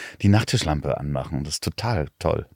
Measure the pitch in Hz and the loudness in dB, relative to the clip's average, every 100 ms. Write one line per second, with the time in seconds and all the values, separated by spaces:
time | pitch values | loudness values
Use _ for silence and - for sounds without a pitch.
0 | - - 101 104 - 123 80 76 71 - | -16 0 6 6 4 0 0 0 0 -2
1 | 71 69 62 69 71 - - - 117 80 | -2 -4 -4 -6 -4 -6 -6 -4 -2 -2
2 | 73 - 82 - - | -4 -2 -2 -2 -4